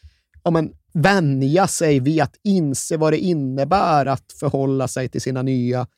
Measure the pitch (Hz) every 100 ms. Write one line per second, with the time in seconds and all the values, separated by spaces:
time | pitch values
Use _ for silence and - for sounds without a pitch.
0 | - _ _ - 175 165 156 - _ 165
1 | 165 196 151 135 135 165 190 - 160 143
2 | 127 160 143 - 208 196 147 131 - 165
3 | 156 156 190 165 135 131 139 190 185 151
4 | 135 139 - - 147 135 139 135 127 -
5 | 127 - 135 131 131 131 120 123 123